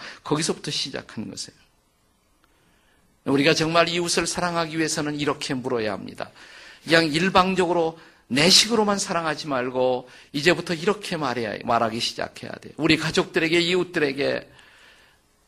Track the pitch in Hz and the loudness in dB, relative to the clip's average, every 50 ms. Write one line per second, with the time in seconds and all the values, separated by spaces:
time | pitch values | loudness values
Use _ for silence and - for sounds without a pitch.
0 | - - - - - - 151 151 160 - 175 - - 156 - - - 139 131 123 | -10 -18 -18 -14 -4 -2 -2 0 0 -2 -4 -4 -6 -6 -6 -6 -6 -6 -8 -12
1 | - - - 113 104 - - - - - _ _ _ _ _ _ _ _ _ _ | -12 -10 -12 -10 -10 -10 -10 -12 -14 -14 _ _ _ _ _ _ _ _ _ _
2 | _ _ _ _ _ _ _ _ _ _ _ _ _ _ _ _ _ _ _ _ | _ _ _ _ _ _ _ _ _ _ _ _ _ _ _ _ _ _ _ _
3 | _ _ _ _ - 123 139 139 139 160 160 160 160 160 165 170 170 170 170 175 | _ _ _ _ -4 0 2 4 4 4 4 4 2 2 4 4 2 4 2 -2
4 | 170 170 - 185 170 165 - 180 175 175 170 170 165 156 156 160 160 147 - 165 | -2 0 0 0 -2 -2 -4 -4 -4 -2 -2 -2 -4 -2 -2 -2 -2 -2 -2 -2
5 | 147 147 151 147 147 147 135 143 - - 139 127 120 127 127 117 107 107 95 95 | -4 -4 -2 -2 -2 -2 -2 -2 -4 -4 -4 -4 -4 -2 -2 -2 -2 -2 -4 -6
6 | 101 104 95 - - - - - - - - - - - - - - 143 165 165 | -8 -14 -10 -10 -10 -12 -12 -20 -20 -20 -20 -20 -20 -20 -20 -14 0 4 6 6
7 | 165 156 139 160 185 190 190 190 180 190 190 180 175 165 175 170 160 165 165 - | 6 4 2 2 0 4 4 4 4 4 2 2 2 2 2 0 0 -2 -4 -8
8 | - - - _ _ - 117 143 160 190 190 - - 214 233 214 214 202 202 196 | -20 -20 -20 _ _ -2 2 4 6 8 8 6 6 6 2 2 2 2 0 -2
9 | - - 180 170 165 156 147 - - 151 135 123 123 131 127 127 127 127 127 123 | -2 -2 -2 -2 -2 -2 -4 -4 -4 -4 -2 -2 -2 -2 0 0 2 2 2 0
10 | - - - - - - - 147 143 175 165 160 175 - 175 151 170 208 196 202 | -4 -10 -20 -20 -20 -8 -6 0 2 2 2 2 0 -6 -6 -2 0 -2 -2 -2
11 | - - 185 156 147 127 120 123 113 104 98 - - 120 117 117 117 110 110 120 | -4 -8 -6 -4 -2 -2 -2 -2 -4 -4 -6 -6 -2 0 2 2 2 0 -2 -2
12 | 117 - - - - - - - - - - - - - - - 151 160 156 156 | -4 -6 -6 -6 -10 -10 -10 -14 -14 -12 -14 -14 -14 -16 -8 -4 2 2 2 2
13 | 156 160 - 190 175 - - 175 160 160 170 175 170 170 185 180 175 180 - 165 | 2 -2 0 0 -2 0 -2 -2 0 2 2 2 2 2 0 0 -2 -2 -2 0
14 | 151 139 131 139 135 131 123 120 - - - - - - - - - - - _ | 0 0 0 -2 -2 -2 -2 -4 -6 -12 -20 -20 -20 -20 -20 -20 -20 -20 -20 _
15 | _ _ _ _ _ _ _ _ _ | _ _ _ _ _ _ _ _ _